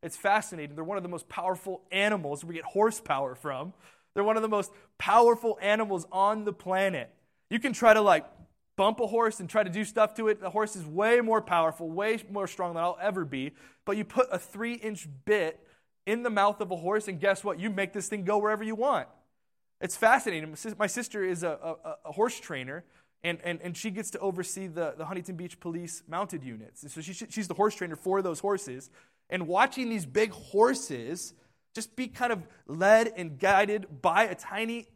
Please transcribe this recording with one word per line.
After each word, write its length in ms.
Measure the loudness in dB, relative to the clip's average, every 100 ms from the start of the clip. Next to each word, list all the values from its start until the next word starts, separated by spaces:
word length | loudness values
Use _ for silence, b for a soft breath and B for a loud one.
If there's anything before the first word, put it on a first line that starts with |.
It's 160 | -12 -4
fascinating. 580 | 2 2 2 -8 -10 -8
They're 80 |
one 140 | -6 -6
of 60 |
the 60 | -6
most 200 | -8 -10
powerful 520 | 0 0 0 -4 -8 -4
animals 520 | 2 2 2 -2 -6
we 120 | -8 -10
get 100 | -4
horsepower 720 | 4 4 2 0 0 0 -4
from. 380 | -6 -6 -8 -12 B B B
They're 100 | 0
one 120 | 2 2
of 80 |
the 60 | 2
most 220 | 0 -2 B B -8
powerful 600 | 4 8 8 6 0 -2
animals 440 | 2 2 2 -2 -4
on 340 | 0 2 2 -4
the 80 |
planet. 560 | -6 -2 0 0 -2 -8 _ _ _ -6
You 100 | -4
can 140 | -2
try 200 | 4 8
to, 80 | 8
like, 240 | 8 6 4 -12 -20 _ _ 0
bump 240 | 2 2
a 80 | 0
horse 320 | 2 2 0
and 100 | -2
try 140 | 0
to 60 | 0
do 140 | -2
stuff 320 | -2 2 2 2
to 120 | 0
it. 120 | 0
The 100 | -2
horse 260 | -2 -2 -4
is 100 | -8
way 360 | 0 4 4
more 200 | 4 2
powerful, 480 | 2 2 2 0 -6
way 300 | -2 -2 -2 -4
more 180 | -6 -6
strong 260 | -4 -6
than 100 | -2
I'll 140 | -2 -2
ever 240 | -2 -2 -4
be. 280 | -6 -8 B B B -6
But 120 | -4
you 80 | 0
put 220 | 2 2
a 80 | 0
three-inch 680 | -8 -8 -6 -6 -8 -10 -12 -8 0
bit 340 | 2 2 -4 b b b _ -4
in 180 | -2
the 60 | 0
mouth 300 | 2 2 2
of 100 | -4
a 40 | -4
horse, 320 | -2 -2 -2
and 120 | -2
guess 240 | 0 0
what? 160 | -2 -4
You 100 | -4
make 240 | -2 -4
this 140 | -4 -6
thing 160 | -4
go 140 | 0 2
wherever 260 | 2 0
you 120 | -2 -2
want. 320 | 0 0 -2 _ _ _ _ _ _ _
It's 160 | -8 2
fascinating. 540 | 4 4 2 -6 -6
My 60 | -10
sis-, 220 | -10 -2
my 100 | -2
sister 360 | -2 -6 -4
is 200 | -2 -2
a, 60 | -4 -4 -6 -8
a, 260 | -10 -14 -8
a 20 |
horse 280 | 0 0 -2
trainer, 440 | -8 -8 -8 -10 b b b _
and, 160 | -6 -6
and, 180 | -6 -8
and 140 | -8 -8
she 120 | -8
gets 220 | -8 -8
to 80 | -6
oversee 480 | -4 -4 -6 -8 -8
the, 280 | -6 -6 -6
the 80 | -8
Huntington 300 | -8 -8 -10
Beach 240 | -12 -12
Police 440 | -8 -8 -8 -14 -8
mounted 360 | -6 -6 -8
units. 400 | -12 -14 -16 -20
And 80 | -16
so 100 | -14
she, 120 | -14
she's 340 | -12 -10 -8 -4
the 60 |
horse 220 | 2 2 2
trainer 200 | -6 -6
for 260 | 0 0
those 180 | 0 -2
horses. 500 | -2 -2 -4 -12 -16 b b b _
And 180 | -6 0
watching 420 | 2 2 2 -4
these 160 | -4 -2
big 260 | 0 0
horses 1040 | -2 -4 4 4 4 -4 -8 -8 -10 -12 b b b _
just 220 | -12 -10 -8
be 120 | -10
kind 240 | -4 -2
of 140 | -2 -6 B -12
led 460 | 2 8 8 6 -2
and 240 | -8 0
guided 640 | 4 6 4 0 -4 -2
by 220 | 2 4 2
a 100 | -2
tiny, 520 | -8 -6 -4 -6 -12